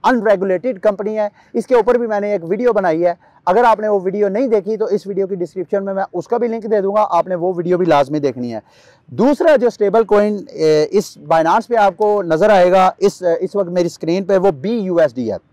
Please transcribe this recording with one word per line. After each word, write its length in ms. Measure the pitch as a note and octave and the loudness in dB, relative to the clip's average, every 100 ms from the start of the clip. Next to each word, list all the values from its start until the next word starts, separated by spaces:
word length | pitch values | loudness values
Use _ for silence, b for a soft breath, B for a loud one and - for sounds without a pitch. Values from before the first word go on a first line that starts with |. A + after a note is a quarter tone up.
unregulated 720 | D4 B3+ G#3 G3+ G3 F3+ B3 G3 | 0 0 2 0 0 -2 -4 -2
company 360 | G#3+ G3 G#3 | -2 -2 -6
है। 160 | G#3+ G#3 b b | -4 -6 b b
इसके 200 | A#3+ - | -8 0
ऊपर 240 | B3 G#3 A#3+ | 2 2 0
भी 80 | A#3 | 0
मैंने 280 | G#3 G3+ | -2 -2
एक 100 | G#3 | -4
video 280 | E3 G3 B3 | -4 -2 0
बनाई 280 | G#3+ F#3 D#3+ | 0 0 0
है, 380 | E3+ E3+ _ _ - | 0 -2 _ _ 0
अगर 180 | F#3+ | 2
आपने 240 | B3 G#3+ G#3+ | 4 2 0
वो 120 | G3+ | -2
वीडियो 280 | F#3 G3 G3+ | -2 -2 -2
नहीं 200 | G3 C4+ | 0 0
देखी 280 | G#3+ F3+ A3 | -2 -2 -4
तो 120 | G#3 | -2
इस 180 | G3+ F#3+ | -4 -4
वीडियो 200 | G3 F#3+ | -6 -4
की 100 | F#3+ | -4
description 460 | F3 F#3+ E3+ G3+ | -8 -8 -4 -4
में 100 | G3 | -4
मैं 120 | G3 G3 | -6 -6
उसका 240 | F3 D#3+ A#3 | -8 -4 -2
भी 100 | A#3 | -2
link 180 | A3+ A3 | -6 -2
दे 140 | A3 | -2
दूंगा, 200 | G3 G#3 | 0 0
आपने 320 | G#3+ E3+ E3+ | 0 0 -2
वो 180 | F3+ F3 | -4 -4
वीडियो 260 | F3 F3 F3 | -4 -2 0
भी 80 | F3+ | 2
लाजमी 340 | D3 C#3 D3+ | 2 0 -2
देखनी 300 | C#3 B2+ B2 | -4 -4 -10
है। 120 | A2+ b b b b _ | -10 b b b b _
दूसरा 420 | A#2+ A#3+ D4 E4+ C#4+ | -2 0 2 2 4
जो 140 | A#3+ | 2
stable 340 | - G3+ G#3 | 0 0 2
coin, 420 | G#3+ G3+ G#3 G#3 - | 2 2 2 -2 -10
ए, 380 | - D#3 D3+ D3+ | -2 2 2 2
इस 220 | G3 - - D3 | 0 -2 -12 0
Binance 340 | E3 E3 G3+ - | 2 2 0 0
पे 100 | A#3 | 2
आपको 460 | G3+ F3 G#3 G#3 | 2 2 0 0
नज़र 280 | F3 D#3+ G#3+ | 0 2 4
आएगा, 440 | G3+ F3+ F#3 F#3 - | 6 6 6 4 2
इस, 220 | G3 - | -2 0
इस 340 | F3+ E3 F3+ G3+ | -2 0 -2 -4
वक्त 140 | F#3 | -2
मेरी 180 | F3+ E3+ | -2 -2
screen 360 | - D#3+ F3+ | -4 -4 -2
पे, 140 | F#3 G3 | 0 2
वो 140 | F#3+ | 2
बीयूएसडी 760 | D3 E3 A#3 F#3+ E3+ D#3 A#2 A2+ | 0 -4 -4 -2 0 0 0 -6
है। 100 | F#2 _ | -6 _